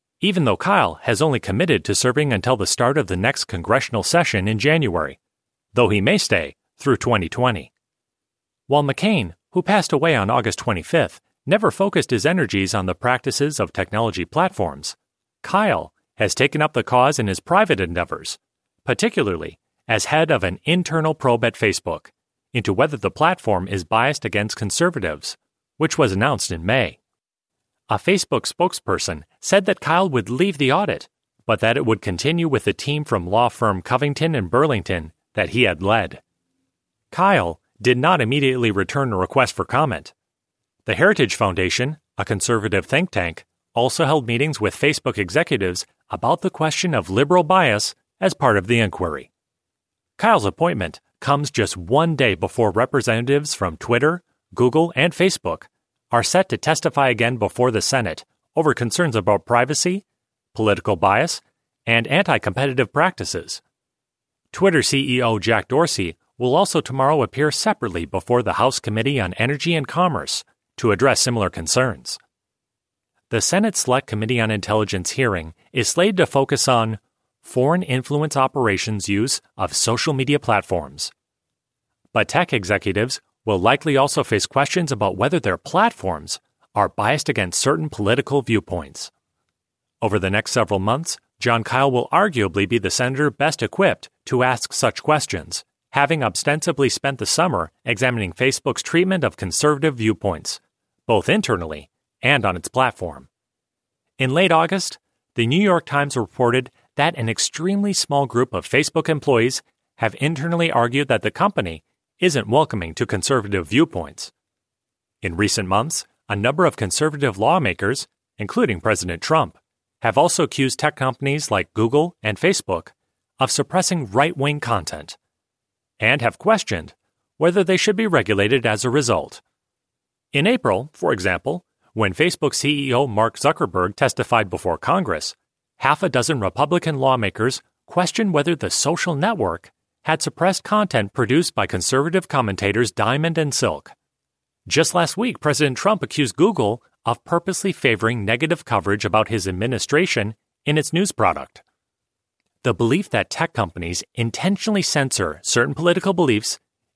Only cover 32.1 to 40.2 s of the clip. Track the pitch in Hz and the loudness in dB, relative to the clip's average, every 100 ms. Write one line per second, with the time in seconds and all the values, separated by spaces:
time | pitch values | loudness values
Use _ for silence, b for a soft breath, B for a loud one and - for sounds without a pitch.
32.1 | 87 143 170 165 131 - - - 147 147 | -4 -2 0 0 0 -2 -4 -4 -4 -2
33.1 | 107 87 107 120 - 113 92 - 123 143 | -4 0 2 0 0 -2 -2 -2 0 0
34.1 | 139 160 147 87 120 151 113 - 90 78 | 0 -2 0 0 2 2 0 -2 -4 -6
35.1 | - _ - 87 117 110 80 95 113 92 | -14 _ -4 -2 2 2 2 2 2 0
36.1 | - _ _ _ _ _ _ _ _ _ | -8 _ _ _ _ _ _ _ _ _
37.1 | - 190 175 87 80 _ _ 117 127 151 | 0 2 2 0 -6 _ _ 0 2 2
38.1 | - 113 139 135 127 117 98 95 143 131 | 2 2 2 0 2 0 0 0 -2 -2
39.1 | 98 92 139 120 - 87 127 151 82 - | -2 0 2 0 -2 -2 0 0 -4 -10
40.1 | - | -20